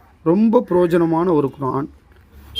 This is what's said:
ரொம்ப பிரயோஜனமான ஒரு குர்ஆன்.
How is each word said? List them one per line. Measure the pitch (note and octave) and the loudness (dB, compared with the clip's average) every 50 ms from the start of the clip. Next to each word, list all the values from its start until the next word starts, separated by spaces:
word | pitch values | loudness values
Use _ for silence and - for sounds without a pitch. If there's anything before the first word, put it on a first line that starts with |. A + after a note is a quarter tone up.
| _ _ _ _ - D#3+ | _ _ _ _ -2 0
ரொம்ப | F3 G3+ A3 A3+ G#3 B3 G3+ - | 2 2 2 2 2 2 0 0
பிரயோஜனமான | F3 F3+ F3+ E3+ E3+ F3 E3+ E3 D#3+ D#3+ F3 F#3 E3+ D3 | 0 0 0 2 2 0 0 0 0 -2 0 0 0 0
ஒரு | C#3 C3 - | -2 -2 -6
குர்ஆன். | C#3+ C3+ B2+ B2+ C3 C#3 - - _ _ _ - - _ _ - - - - - | -8 -8 -6 -4 -6 -6 -8 -12 _ _ _ -20 -20 _ _ -20 -20 -20 -12 -6